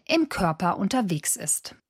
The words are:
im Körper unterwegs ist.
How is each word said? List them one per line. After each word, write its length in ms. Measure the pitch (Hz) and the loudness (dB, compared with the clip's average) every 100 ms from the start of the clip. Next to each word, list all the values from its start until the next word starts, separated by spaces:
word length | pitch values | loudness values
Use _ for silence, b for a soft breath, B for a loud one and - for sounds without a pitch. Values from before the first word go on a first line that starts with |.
| - | 0
im 240 | 330 320 | 2 2
Körper 480 | - 175 156 175 - | 2 0 2 0 0
unterwegs 580 | 196 254 208 151 - - | 0 0 0 0 -2 -2
ist. 380 | 151 - - - | -2 -4 -4 -18